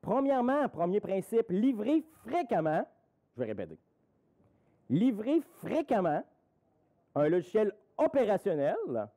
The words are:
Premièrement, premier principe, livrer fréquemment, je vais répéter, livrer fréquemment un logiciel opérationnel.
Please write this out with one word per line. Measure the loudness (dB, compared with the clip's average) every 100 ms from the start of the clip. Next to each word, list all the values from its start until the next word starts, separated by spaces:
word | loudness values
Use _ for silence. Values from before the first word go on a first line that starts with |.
Premièrement, | -2 0 2 2 2 0 -2
premier | -2 0 0
principe, | -2 -4 0 -2 0
livrer | 2 2 0 0 0 0 -18 -6
fréquemment, | -4 0 0 0 0 -4 _ _ _ _
je | -8
vais | -6
répéter, | -6 -8 -12 _ _ _ _ _ _ _ _ _ _ _
livrer | 0 2 0 0 0 -2 -14
fréquemment | -6 -4 0 0 2 -2 -4 _ _ _ _ _ _ _ _
un | 0 2
logiciel | 2 0 0 0 -2 _ -2
opérationnel. | 0 2 2 0 0 0 0 -2 -4 -4 -6